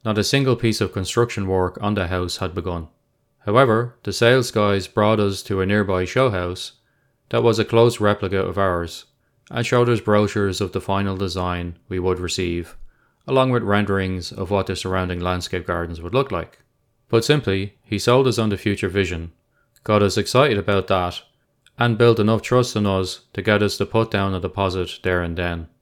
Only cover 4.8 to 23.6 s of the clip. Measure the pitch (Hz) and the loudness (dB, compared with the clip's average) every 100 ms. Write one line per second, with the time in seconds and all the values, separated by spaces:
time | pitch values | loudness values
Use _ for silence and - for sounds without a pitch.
4.8 | 92 - 107 110 101 95 - 95 95 104 | 0 2 2 4 0 -2 -4 -2 0 0
5.8 | 98 92 92 127 131 98 87 90 - _ | 2 0 0 0 2 0 -4 -8 -12 _
6.8 | _ _ _ _ _ 117 117 110 107 113 | _ _ _ _ _ 2 2 2 2 4
7.8 | 120 117 104 104 98 95 90 92 95 87 | 4 4 0 0 -2 -2 -2 0 0 0
8.8 | 85 - - _ _ _ _ - 120 123 | -4 -10 -20 _ _ _ _ -6 0 2
9.8 | 123 117 - 104 104 107 101 90 98 95 | 4 2 2 2 2 0 -2 -2 -4 -4
10.8 | - 98 101 95 98 92 90 87 87 85 | -2 -2 0 -2 -4 -4 -4 -4 -6 -10
11.8 | _ 92 92 90 90 - 90 85 85 - | _ -4 -2 -2 -4 -4 -2 -4 -8 -16
12.8 | - _ _ _ - 131 131 123 101 101 | -20 _ _ _ -2 2 2 0 2 0
13.8 | 101 98 95 92 87 - 92 98 95 92 | 2 -2 -2 -4 -8 -10 -2 -2 -2 -6
14.8 | 92 92 90 87 87 90 - 92 85 85 | -4 -2 -2 -4 -2 -4 -4 -8 -4 -6
15.8 | 85 82 85 127 139 87 - _ _ _ | -6 -8 -4 -2 -2 -6 -8 _ _ _
16.8 | _ _ _ 113 113 147 110 95 101 _ | _ _ _ 0 2 0 0 -2 -4 _
17.8 | _ 101 - 123 135 117 110 98 107 98 | _ -2 2 4 4 2 0 0 -2 -2
18.8 | 98 95 90 85 82 _ _ _ _ _ | -2 0 -2 -4 -10 _ _ _ _ _
19.8 | - 104 101 107 - 123 147 101 101 101 | 0 2 4 0 0 2 2 2 0 -2
20.8 | 92 95 87 - _ _ _ _ _ - | 0 0 0 -6 _ _ _ _ _ -2
21.8 | 120 110 117 113 107 110 - 127 120 107 | -2 4 4 6 4 2 2 2 2 0
22.8 | 104 95 92 - _ - 98 104 | 0 0 -2 -8 _ -4 2 2